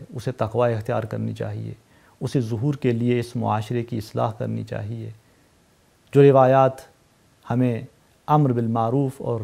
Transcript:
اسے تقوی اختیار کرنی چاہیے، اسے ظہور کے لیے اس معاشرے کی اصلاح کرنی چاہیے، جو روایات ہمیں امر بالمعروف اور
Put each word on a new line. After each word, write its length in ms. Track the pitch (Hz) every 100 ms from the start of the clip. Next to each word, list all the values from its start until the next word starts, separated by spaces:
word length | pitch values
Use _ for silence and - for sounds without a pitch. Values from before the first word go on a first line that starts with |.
| -
اسے 180 | 135 -
تقوی 400 | 104 110 117 120
اختیار 280 | 113 110 117
کرنی 300 | 110 110 110
چاہیے، 380 | 110 110 107 110 110 _ _ _ -
اسے 200 | 131 147
ظہور 340 | 113 117 139
کے 160 | 139 127
لیے 280 | 117 120 123
اس 140 | 117 117
معاشرے 460 | 110 107 107 120
کی 140 | 117 113
اصلاح 340 | 107 120 120 110
کرنی 260 | 117 110
چاہیے، 460 | 110 110 104 113 110 110 _ _ _ _ _ _ _ _ _
جو 100 | 139
روایات 580 | 139 135 131 135 131 131 - _ _ _ _ _ -
ہمیں 360 | 120 127 113 123 _ _ _ -
امر 240 | 151 143
بالمعروف 680 | 120 117 117 113 131 139 -
اور 180 | - 117